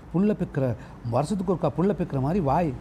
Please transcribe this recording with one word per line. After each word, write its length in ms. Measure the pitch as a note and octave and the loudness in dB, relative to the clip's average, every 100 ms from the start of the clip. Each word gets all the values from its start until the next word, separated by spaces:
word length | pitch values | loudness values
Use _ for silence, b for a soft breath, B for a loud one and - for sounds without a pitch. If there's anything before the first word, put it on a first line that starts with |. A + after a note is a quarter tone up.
| B | B
புள்ள 220 | E3 G3+ G#3 | 2 2 2
பிக்கிற, 400 | F#3 - C3 A2+ B B A#2+ | -2 0 0 -2 B B -2
வருஷத்துக்கு 440 | A#2+ D3+ G3 F3 | 0 2 0 0
ஒருக்கா 180 | E3+ D#3 - | 0 0 2
புள்ள 120 | F#3 | 2
பிக்கிற 300 | F3+ F3+ C#3 | 2 -2 -2
மாதிரி 180 | C3 G3 | 0 2
வாய் 340 | C#3+ D3 E3+ A#2+ | 2 2 2 -2